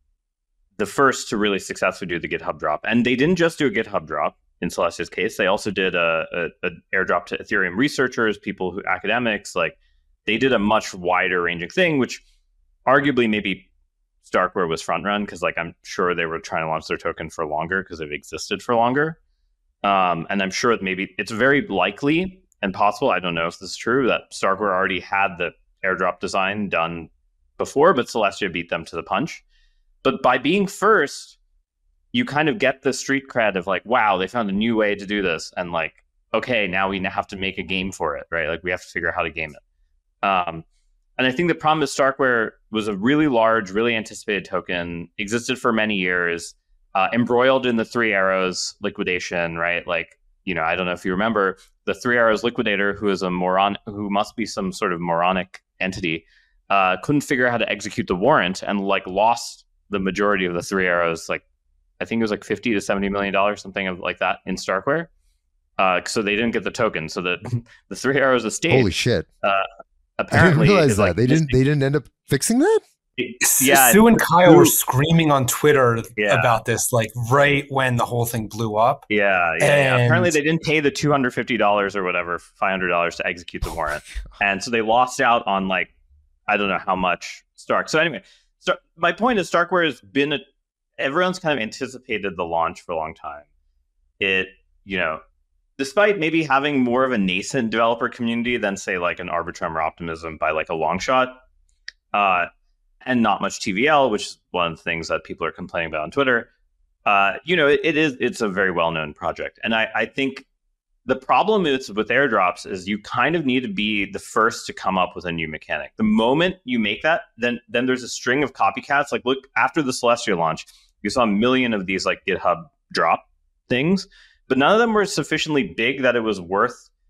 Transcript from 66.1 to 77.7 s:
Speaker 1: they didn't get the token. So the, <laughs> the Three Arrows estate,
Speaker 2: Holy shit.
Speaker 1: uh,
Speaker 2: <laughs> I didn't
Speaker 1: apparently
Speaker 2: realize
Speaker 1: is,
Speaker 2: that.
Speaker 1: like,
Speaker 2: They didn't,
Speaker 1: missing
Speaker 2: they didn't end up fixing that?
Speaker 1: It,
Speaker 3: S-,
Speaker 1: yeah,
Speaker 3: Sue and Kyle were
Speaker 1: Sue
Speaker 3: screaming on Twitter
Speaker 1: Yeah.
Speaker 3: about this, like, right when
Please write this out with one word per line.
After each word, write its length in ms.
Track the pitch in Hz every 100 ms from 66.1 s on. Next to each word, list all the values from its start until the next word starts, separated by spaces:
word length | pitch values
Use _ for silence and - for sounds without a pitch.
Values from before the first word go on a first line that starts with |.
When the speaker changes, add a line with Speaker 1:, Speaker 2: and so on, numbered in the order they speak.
| 120
Speaker 1:
they 120 | 101
didn't 160 | 104 117
get 120 | 110
the 80 | 95
token. 380 | - 110 92 80
So 120 | 101
the, 420 | 90 87 107 117 - -
<laughs> 120 | -
the 60 |
Three 220 | 98 127 139
Arrows 280 | 135 127
estate, 260 | 110 - 160
Speaker 2:
Holy 200 | 131 104
shit. 360 | - 127 98 - -
Speaker 1:
uh, 40 | 104
Speaker 2:
<laughs> 720 | 98 95 - - _ _ -
I 40 |
didn't 120 | 101
Speaker 1:
apparently 320 | 143 175 156 165
Speaker 2:
realize 240 | 196 143
Speaker 1:
is, 60 | 98
Speaker 2:
that. 60 |
Speaker 1:
like, 120 | 92
Speaker 2:
They 120 | 85 127
didn't, 200 | 160 147
Speaker 1:
missing 80 | 127
Speaker 2:
they 40 |
didn't 200 | 135 147
end 120 | 135
up 80 | 139 - _ -
fixing 320 | 139 - 233
that? 200 | 370 440 _ _ _ -
Speaker 1:
It, 180 | - -
Speaker 3:
S-, 180 | - -
Speaker 1:
yeah, 300 | 131 139 123
Speaker 3:
Sue 160 | 185 226
and 120 | 220
Kyle 360 | - 170 180
were 100 | 170
Speaker 1:
Sue 60 | 170
Speaker 3:
screaming 600 | - - 127 156 165 156
on 140 | 143
Twitter 560 | 123 - 151 139 123 113 110
Speaker 1:
Yeah. 240 | - 104 104
Speaker 3:
about 260 | 123 110
this, 280 | 120 110 -
like, 160 | 120 110 120 113
right 360 | 139 143 143
when 280 | 139